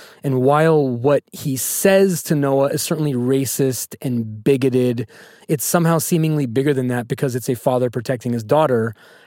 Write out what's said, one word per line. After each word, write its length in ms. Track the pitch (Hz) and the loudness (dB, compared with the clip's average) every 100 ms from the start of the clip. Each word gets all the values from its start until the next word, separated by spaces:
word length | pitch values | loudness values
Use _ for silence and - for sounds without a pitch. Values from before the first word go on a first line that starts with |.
| - - | -20 -8
And 180 | 139 127 | -4 0
while 440 | 131 147 160 156 135 | 2 4 4 4 2
what 380 | 120 135 139 - | 0 2 0 -2
he 240 | - 147 131 | -10 -6 -4
says 680 | - - 196 190 196 170 | -4 0 4 4 4 0
to 120 | - 156 | -2 0
Noah 340 | 139 135 139 | 2 2 2
is 120 | 151 | -2
certainly 320 | - 160 151 | -4 -2 -2
racist 840 | 123 123 135 135 - 135 123 - - | -2 0 0 0 0 -2 -2 -8 -8
and 420 | 131 120 110 107 | -4 -4 -4 -4
bigoted, 640 | 120 135 135 127 123 117 110 - - - - | 0 2 2 2 0 -2 -6 -14 -20 -16 -6
it's 160 | 156 | -4
somehow 360 | - 175 165 165 | 0 0 2 0
seemingly 480 | - 170 160 151 131 | 0 0 0 0 -2
bigger 260 | 113 143 | 0 0
than 140 | 135 127 | 0 -2
that 200 | 120 117 | -4 -4
because 280 | 131 139 123 | -4 -2 -4
it's 120 | 127 | -4
a 80 | 123 | -2
father 360 | 139 127 123 | 0 0 0
protecting 420 | 123 117 127 123 | -4 -6 -4 -4
his 100 | 120 | -4
daughter, 520 | 107 147 156 120 113 - - - | 0 2 2 2 0 -6 -20 -20